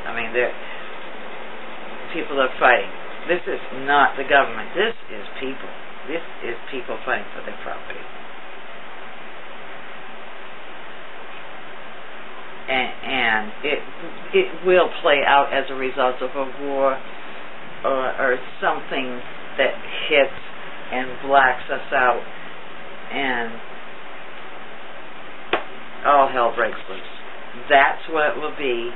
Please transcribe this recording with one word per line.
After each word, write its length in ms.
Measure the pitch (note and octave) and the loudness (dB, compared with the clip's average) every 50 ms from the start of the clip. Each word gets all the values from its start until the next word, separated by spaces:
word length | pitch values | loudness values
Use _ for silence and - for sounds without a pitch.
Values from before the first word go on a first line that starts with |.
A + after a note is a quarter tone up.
| - | -6
I 80 | - | -6
mean, 220 | - A#2 A#2 A2+ A2+ | -4 -4 -4 0 2
they're, 180 | B2 B2 A2+ - - - - - - - - - - - - - - - - - - - - - - - - - - - - - - - - | 2 2 2 0 -4 -6 -6 -6 -6 -6 -6 -6 -6 -6 -6 -6 -6 -6 -6 -6 -6 -6 -6 -6 -6 -6 -6 -6 -6 -6 -6 -6 -6 -6 -4
people 300 | - E3 D#3 - C#3+ C#3 | -4 -4 -4 0 2 2
are 80 | C3 B2+ - - | 2 2 4 6
fighting. 320 | D3+ B2+ A#2+ G#2+ G2 - - - - - - - - D3+ | 8 8 8 8 4 -2 -4 -6 -6 -6 -6 -6 0 0
This 100 | F3 F3 - | 0 0 0
is 160 | G3 D3 B2 - - - C3 C3+ | -2 -4 -4 -4 -6 -6 -4 0
not 320 | C#3 C#3+ C#3+ C3+ B2 - C#3 | 4 6 6 6 6 4 0
the 80 | C3+ | 2
government. 480 | C3 D3 C#3 C3 A#2+ A2+ A2+ G#2+ - - | 6 6 6 6 6 0 -4 -6 -2 0
This 240 | E3+ G#3 A3+ - - - - A2 | 2 2 2 0 -4 -6 -6 -6
is 80 | G#2 G2 - - - | -6 -6 -6 -6 -4
people. 320 | C3+ C3 C3+ - - - - - - - - - - C3 | -4 -4 -4 -4 -6 -6 -6 -6 -6 -6 -6 -6 -6 -4
This 160 | D#3 E3 - - - - | -4 -4 -4 -6 -6 -6
is 160 | - A2+ A#2+ - - - - | -4 -4 -4 -4 -6 -6 -6
people 240 | B2+ A#2+ - A2+ G#2+ - | -6 -4 -4 -6 -4 0
fighting 240 | B2+ A#2 G#2+ G2+ - | -2 0 0 -2 -4
for 160 | - - - | -6 -6 -6
their 100 | - - - | -6 -6 -6
property. 400 | - - - - - - - - - - - - - - - - - - - - - - - - - - - - - - - - - - - - - - - - - - - - - - - - - - - - - - - - - - - - - - - - - - - - - - - - - - - - - - - - - - - - - - - - - - - - - - - - - - - A#2+ A2+ | -6 -6 -6 -6 -6 -6 -6 -6 -6 -6 -6 -6 -6 -6 -6 -6 -6 -6 -6 -6 -6 -6 -6 -6 -6 -6 -6 -6 -6 -6 -6 -6 -6 -6 -6 -6 -6 -6 -6 -6 -6 -6 -6 -6 -6 -6 -6 -6 -6 -6 -6 -6 -6 -6 -6 -6 -6 -6 -6 -6 -6 -6 -6 -6 -6 -6 -6 -6 -6 -6 -6 -6 -6 -6 -6 -6 -6 -6 -6 -6 -6 -6 -6 -6 -6 -6 -6 -6 -6 -6 -6 -6 -6 -6 -6 -6 -6 -6 -6 -6 -2
And, 240 | A#2+ C3 C3 A#2+ A#2 - - - | 0 2 2 2 0 -2 -4 -4
and 380 | A#2 C3+ B2+ A#2+ A#2 A2 A2 G#2 G#2+ - - | 0 2 4 4 6 4 4 2 0 -4 -2
it, 180 | - D3 C#3+ - - - - - E3+ E3 - - - - - | 0 0 0 0 -2 -4 -6 -6 -6 -6 -6 -6 -6 4 4
it 140 | F#3+ F3+ - D#3+ D#3+ F3 | 4 4 4 -2 0 4
will 240 | F#3 F#3 F3+ D#3+ - - - | 8 8 8 8 6 2 2
play 200 | - E3 C#3+ C#3 C3 | 6 6 6 6 6
out 280 | - C#3 C#3 C#3 - B2+ | 8 8 8 6 6 2
as 160 | C#3 C3+ C3+ | 0 0 0
a 80 | C3+ C3 | -2 -2
result 400 | C3 C3 B2+ C#3 B2+ B2+ B2 - | -2 0 2 4 4 4 4 0
of 160 | C3 B2+ - | -4 -2 -2
a 120 | C#3+ C3+ C3 C3 C#3 C#3+ | -2 -2 -2 -4 -4 -2
war 320 | C#3+ C#3 C3+ C3+ C3+ C3+ C3+ - - - - - - - - - - - - - - - - - | -2 2 4 4 4 4 2 -4 -6 -6 -6 -6 -6 -6 -6 -6 -6 -6 -6 -6 -6 -6 -2 0
or, 160 | B2 C3+ C3 C3 B2 - - | 2 2 2 2 0 0 2
or 200 | C#3 C3 B2 C3 - - - - | 4 4 4 2 0 -6 -4 0
something 600 | F#3+ E3+ D#3 C3+ - - F3 C#3 C3 B2+ B2 B2 - - - - - - - - | 0 0 0 0 -2 -4 -2 -2 -2 -2 -4 -6 -6 -6 -6 -6 -6 -4 2 2
that 160 | C3+ - - - - - - - - - | 2 2 2 -2 -6 -4 -4 -4 0 6
hits 300 | D#3 C#3+ C3+ - - - - - - - - - - - - - | 6 6 6 6 2 -6 -6 -6 -6 -6 -6 -6 -6 -6 -4 -2
and 160 | B2 B2+ C3 C3 B2 - | -2 -2 -2 -2 -4 -4
blacks 480 | - C3+ C#3 C#3 C3 B2+ B2 - - - | 2 6 8 8 8 8 4 2 -2 -4
us 160 | C#3 B2+ - - D3 | -4 -4 -2 0 2
out 280 | C3+ B2+ B2 A#2 G#2+ - - - - - - - - - - - - - - - - - - | 4 4 4 4 2 -2 -6 -6 -6 -6 -6 -6 -6 -6 -6 -6 -6 -6 -6 -6 -6 -6 -6
and 400 | - C3+ - - B3 - A#2 A2+ A2+ A2 - - - - - - - - - - - - - - - - - - - - - - - - - - - - - - - - - - - - - - - - - - - - - - - - - | -4 -2 -2 0 0 0 -2 -2 -4 -6 -6 -6 -6 -6 -6 -6 -6 -6 -6 -6 -6 -6 -6 -6 -6 -6 -6 -6 -6 -6 -6 -6 -6 -6 -6 -6 -6 -6 -6 -6 -6 -6 -6 -6 -6 -6 -2 0 0 0 0 -4 -6 -6 -8 -8 -8 0 4
all 240 | C3 C#3+ C#3 C3+ C3 | 6 8 8 6 6
hell 240 | C3 B2+ A#2+ A#2 A#2 | 4 2 2 2 4
breaks 240 | A#2+ A2+ G#2+ - - - - | 2 0 0 0 -4 -6 -6
loose. 140 | F#2+ - - - - - - - - - - - - B2 - - | -6 -8 -8 -8 -8 -8 -8 -8 -8 -8 -8 -8 -8 -8 2 6
That's 380 | D3 C3+ C#3 D3+ - - - - | 8 8 8 6 2 -2 -4 0
what 220 | D#3+ D#3 D3+ D3 | 2 2 2 2
it 60 | - C3+ | 0 0
will 160 | D3+ D3+ - | -4 -4 -4
be. 400 | D3+ D3 C3 A#2+ A#2 A#2 A#2+ A#2+ | -2 0 0 0 0 -2 -4 -6